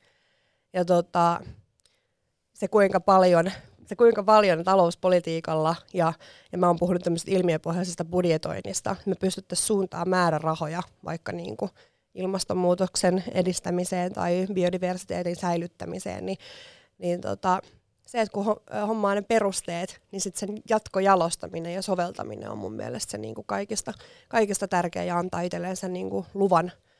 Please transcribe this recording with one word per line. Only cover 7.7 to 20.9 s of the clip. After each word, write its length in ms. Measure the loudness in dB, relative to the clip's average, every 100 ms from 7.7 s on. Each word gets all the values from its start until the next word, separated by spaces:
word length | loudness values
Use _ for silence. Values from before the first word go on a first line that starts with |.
| -4 -4 -6
budjetoinnista, 920 | -2 0 2 2 -2 -8 -8 -6 -6 -4 -4
me 80 |
pystyttäisiin 520 | -2 -2 -4 -6 -4 0
suuntaa 380 | 0 -2 -4
määrärahoja 800 | 0 2 2 2 0 -2 -4 -6 -10 _
vaikka 280 | -10 -10 -8
niinku 380 | -10 -8 -8 -8 -10 _ _ _
ilmastonmuutoksen 1120 | -8 -4 -4 -2 0 2 2 0 0 2 2 0
edistämiseen 800 | -2 0 -2 -2 -2 -2 -2 -4
tai 340 | -2 -2 0 -2
biodiversiteetin 840 | 0 0 0 -4 -6 -6 -6 -4 -4
säilyttämiseen, 880 | -2 -2 -4 -10 -12 -10 -8 -8 -8
niin, 120 | -8 -12 -20 -20 -20 _ -8
niin 220 | -4 -4
tota, 400 | -4 -4 0 -2 -4 _ _ _ -6
se, 140 | -2
että 120 | -2
kun 120 | -2
ho-, 180 | -2 -2 -4 -6 -2
hommaa 280 | 0 0
ne 80 | 0
perusteet, 800 | 2 2 2 -2 -6 -6 -8 -12 _
niin 80 | -8
sit 160 | -8 -6
sen 140 | -8 -8 -2
jatkojalostaminen 1040 | -2 0